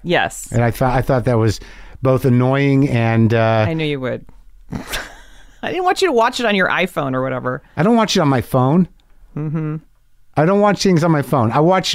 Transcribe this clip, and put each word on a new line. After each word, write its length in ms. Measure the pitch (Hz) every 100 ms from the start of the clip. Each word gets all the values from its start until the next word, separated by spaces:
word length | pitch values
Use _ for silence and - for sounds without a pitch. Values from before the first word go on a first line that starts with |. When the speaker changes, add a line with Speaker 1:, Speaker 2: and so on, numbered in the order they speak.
Speaker 1:
Yes. 480 | 170 160 87 - -
Speaker 2:
And 100 | 117
I 60 | 117
thought, 240 | 113 131
I 80 | 127
thought 220 | 117 131 117
that 120 | 117
was 240 | 110 - - - - -
both 240 | 131 131 135
annoying 640 | 123 127 135 139 135 139
and, 440 | 120 113 113 113
uh, 320 | 117 113 113 110
Speaker 1:
I 40 |
knew 120 | 160 151
you 160 | 139
would. 240 | 127 117 - - -
<laughs> 220 | - - - - - - - - - - -
I 80 | -
didn't 120 | 339
want 180 | 359 381
you 60 | 370
to 40 |
watch 280 | 233 233 254
it 60 | 233
on 100 | 202
your 120 | 185
iPhone 440 | 156 185 - 139 131
or 60 |
whatever. 400 | 131 127 123 131 - -
Speaker 2:
I 80 |
don't 120 | 190 233
watch 200 | 214 190
it 40 |
on 80 | 147
my 140 | 131
phone. 460 | - 131 127 170 175 _ _ - - 147
Speaker 1:
Mm-hmm. 420 | 151 160 156 156 - _ _ _ - -
Speaker 2:
I 80 | 160
don't 140 | 202
watch 240 | 208 190
things 200 | 196 170
on 80 | 170
my 100 | 151
phone. 300 | 131 143 113
I 80 | 135
watch, 340 | 160 190 -